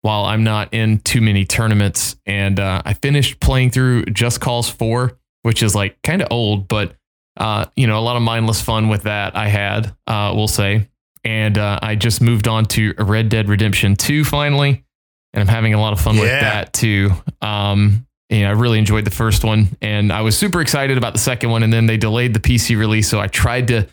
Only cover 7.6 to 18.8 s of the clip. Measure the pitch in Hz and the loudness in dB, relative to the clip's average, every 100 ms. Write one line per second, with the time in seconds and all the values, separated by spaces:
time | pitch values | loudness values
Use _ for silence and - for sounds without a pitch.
7.6 | - - 123 107 117 120 113 113 110 110 | -4 0 0 2 -2 0 -2 0 0 -2
8.6 | - 110 110 107 104 104 98 - 104 101 | -2 0 0 0 -2 -4 -4 -4 -2 -2
9.6 | 101 104 110 - - 110 104 95 107 - | -2 -4 -6 -10 -6 -2 -2 0 -2 0
10.6 | 101 104 104 _ _ _ 117 110 107 104 | 0 0 -2 _ _ _ -6 -2 0 0
11.6 | 104 101 110 107 117 110 117 117 110 110 | 0 -4 -4 -2 0 2 2 2 0 0
12.6 | 110 - 107 - 104 107 110 110 104 101 | 0 0 -2 -2 0 0 2 0 0 2
13.6 | 110 98 101 98 - 147 147 147 147 143 | 2 2 0 0 0 0 0 0 0 2
14.6 | 143 131 _ _ _ _ _ - 98 113 | 2 0 _ _ _ _ _ -2 0 2
15.6 | 110 107 107 104 - 110 104 135 143 107 | 2 2 0 0 2 2 2 0 0 -2
16.6 | - - 117 101 101 95 - - 107 104 | -4 -2 0 2 2 0 -4 -8 -6 -2
17.6 | 101 101 104 104 123 _ _ 107 101 107 | 0 2 4 2 -2 _ _ 0 0 2
18.6 | 120 110 | 2 2